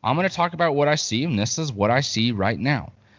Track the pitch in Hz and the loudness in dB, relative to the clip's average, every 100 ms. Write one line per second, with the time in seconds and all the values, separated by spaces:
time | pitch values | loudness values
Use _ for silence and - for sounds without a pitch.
0 | - 147 190 - 175 170 170 143 147 151 | -2 0 0 0 -2 2 2 4 2 2
1 | - 110 165 107 110 - 156 104 104 127 | 0 -2 0 0 0 -2 -4 0 2 2
2 | 143 110 117 107 95 76 127 135 - - | -2 -2 0 0 -2 0 -2 -2 -4 -16
3 | _ | _